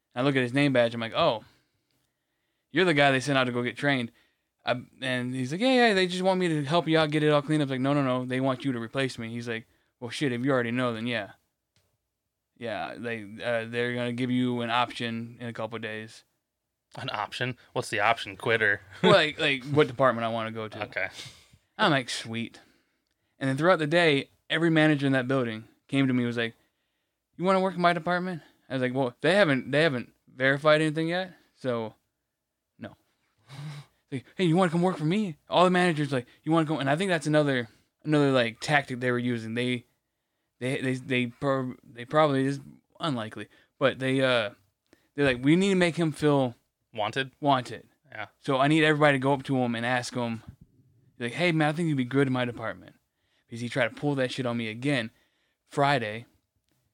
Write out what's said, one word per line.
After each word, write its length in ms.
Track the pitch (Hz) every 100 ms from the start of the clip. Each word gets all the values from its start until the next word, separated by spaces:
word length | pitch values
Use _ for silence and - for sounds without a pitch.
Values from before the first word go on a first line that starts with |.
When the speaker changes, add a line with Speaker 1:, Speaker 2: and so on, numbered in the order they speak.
| _
Speaker 1:
I 80 | 120
look 140 | 139 135
at 80 |
his 100 | 123
name 200 | 135 143
badge. 200 | 127 117
I'm 80 | 117
like, 120 | 113 120
"Oh, 280 | 165 113 - _ _ _ _ _ _ _ _ _ _ _ _
you're 140 | 147 180
the 80 |
guy 180 | 147 143
they 80 | 135
sent 180 | 123 135
out 80 | 127
to 60 |
go 120 | 120
get 140 | 120 113
trained." 340 | 143 135 117 _ _ _ _ _ -
I, 160 | 123 - -
and 320 | 127 127 123
he's 180 | 131 127
like, 100 | 170
"Yeah, 260 | 254 254 240
yeah, 60 |
they 120 | 190 185
just 160 | 180
want 180 | 185 185
me 100 | 180
to 160 | 156 139
help 220 | 170 165
you 120 | 160
out, 100 | 156
get 140 | 151
it 60 | 151
all 120 | 147
cleaned 220 | 143 151
up." 40 | 139
I 20 |
was 20 |
like, 100 | 131
"No, 120 | 135
no, 100 | 147
no, 220 | 135 127 127
they 160 | 127
want 240 | 135 127 139
you 80 |
to 60 | 120
replace 380 | 113 139 131 -
me." 120 | 113
He's 180 | 117 117
like, 180 | 113 - _ _ -
"Well, 120 | 117
shit, 200 | - 147
if 140 | 120 131
you 60 |
already 200 | 131 117
know, 220 | 123 123
then 140 | 113 120
yeah." 240 | 117 98 - _ _ _ _ _ _ _ _ _ _ _ -
Yeah, 340 | 117 98 82 64
they, 280 | 117 113 101 107
uh, 220 | 117 117 113
they're 280 | 120 120 123
gonna 180 | 120
give 160 | 120 127
you 320 | 127 127 120
an 80 | 117
option 680 | 120 120 - 120 113 117 120
in 80 | 120
a 60 |
couple 240 | 117 110 113
of 40 |
days. 420 | 110 110 110 - _ _ _ _ _ _ _ -
Speaker 2:
An 140 | 120
option? 460 | 110 98 - 127 123 _
What's 160 | 123 -
the 100 | 107
option? 360 | 104 117 110 98
Quitter? 440 | 123 113 107 101 -
<laughs> 100 | -
Speaker 1:
Well, 100 | 190
like, 280 | 196 151 143
like, 240 | 156 135 127
what 220 | 143 139
department 380 | 120 131 117 117
I 40 |
wanna 220 | 113 113
go 160 | 113 110
to. 160 | 107
Speaker 2:
Okay. 240 | 104 98 92 - - - _ _ _ -
Speaker 1:
I'm 140 | 208
like, 180 | 139 123
"Sweet." 500 | - 120 113 117 - _ _ _ _ _ _ _ -
And 80 | 135
then 80 | 135
throughout 220 | 165 180
the 80 | 151
day, 440 | 170 170 139 - _ -
every 220 | 156 170
manager 340 | 160 156 147 139
in 80 |
that 140 | 131 123
building 380 | 135 117 110 107 _ -
came 200 | 139 135
to 60 |
me 100 | 127
and 40 | 120
was 100 | 120
like, 180 | 117 - _ _ _ _ _ _ _ -
"You 80 | 180
wanna 140 | 190
work 160 | 190 175
in 60 |
my 120 | 175
department?" 480 | 170 165 175 185 170 - _ -
I 40 |
was 80 | 131
like, 120 | 127
Well, 220 | 127 127 -
they 140 | 147 196
haven't, 360 | 180 131 117
they 120 | 139
haven't 280 | 160 127 - _ _ 127
verified 460 | 131 139 151 151
anything 260 | 156 151 160
yet, 260 | 180 180 - _ _
so 380 | 131 117 110 - _ _ _ _ _ _ _ _ 110 - _ _ _ _ _ 139 151 143 - _ -
like, 140 | 135 - -
"Hey, 100 | 180
you 100 | 170
wanna 160 | 185
come 100 | 170
work 160 | 180 -
for 80 | 151
me?" 320 | 202 202 156 -
All 140 | 151 185
the 40 |
managers 420 | 180 180 151 143
like, 160 | 135 - _
"You 80 | 156
wanna 140 | 160 151
come?" 120 | 147
And 100 | 139
I 60 | 151
think 140 | 196
that's 180 | 165 151
another, 400 | 151 147 131 117 _ _ _
another, 280 | 151 151 139
like, 280 | 131 117 117
tactic 380 | - 147 135 120
they 120 | 127
were 60 | 123
using. 340 | 123 117 110
They, 320 | 113 123 123 - _ _ _ _ _ _ -
they, 200 | 127 135
they, 120 | 131 131
they 300 | 127 123 120
prob-, 480 | - 143 135 127 -
they 220 | - 117 120
probably, 400 | 151 156 135 135
is 140 | 139 139 - _ -
unlikely, 480 | - 123 110 107 104 _ _ -
but 200 | 135 113
they, 220 | 131 135
uh, 300 | 131 123 104 - _ _ _ _ _ -
they're 100 | 139
like, 180 | 123
"We 120 | 135 170
need 140 | 196
to 60 | 190
make 200 | 175 156
him 140 | 165
feel 440 | 143 151 139 127 117 _ _ _
Speaker 2:
Wanted? 380 | 113 104 113 135 -
Speaker 1:
wanted. 420 | 143 131 120 107 - _ _
Speaker 2:
Yeah. 160 | 110 101 _
Speaker 1:
So 160 | - 131
I 100 | 139
need 140 | 160 156
everybody 300 | 151 151 139
to 40 |
go 120 | 135
up 100 | 139
to 140 | 131 131
him 180 | 123 117
and 100 | 120
ask 280 | 127 120 123
him, 260 | 120 110 - - - _ _ _ _ -
like, 140 | 120
'Hey, 180 | 135 175
man, 160 | 160 151
I 20 |
think 160 | 156 170
you'd 80 | 139
be 80 | 123
good 220 | 135 139
in 60 |
my 120 | 127 123
department.'" 500 | 113 113 90 98 _ _ _ _ _ _
'Cause 100 | 117
he 100 | 120
tried 200 | 135 113
to 60 | -
pull 200 | 147 139
that 160 | 127
shit 140 | - 123
on 120 | 117
me 100 | 113
again 400 | 113 139 135 113 _ _ _ _ _ _
Friday. 560 | - 139 139 107 107 120 _ _ _ _ _ _